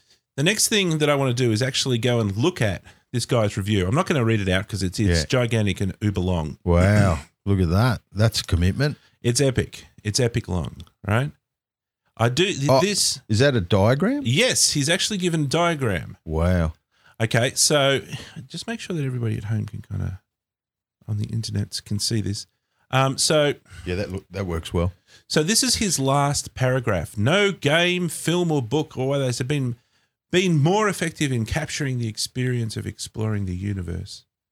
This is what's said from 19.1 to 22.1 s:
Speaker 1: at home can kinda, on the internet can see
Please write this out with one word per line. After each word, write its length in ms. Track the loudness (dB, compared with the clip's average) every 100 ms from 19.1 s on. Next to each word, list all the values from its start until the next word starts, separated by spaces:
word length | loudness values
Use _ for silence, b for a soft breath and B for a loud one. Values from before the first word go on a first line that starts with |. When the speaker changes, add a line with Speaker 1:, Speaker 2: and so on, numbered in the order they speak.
| -4 -4 -4
Speaker 1:
at 80 |
home 220 | -4 -4 -4
can 160 | -8
kinda, 380 | -10 -6 -4 -6 _ _ _ _ _ _ _ _ -8
on 120 | -6
the 80 | -4
internet 540 | -6 -4 -4 -6 -8
can 160 | -8 -6
see 200 | -2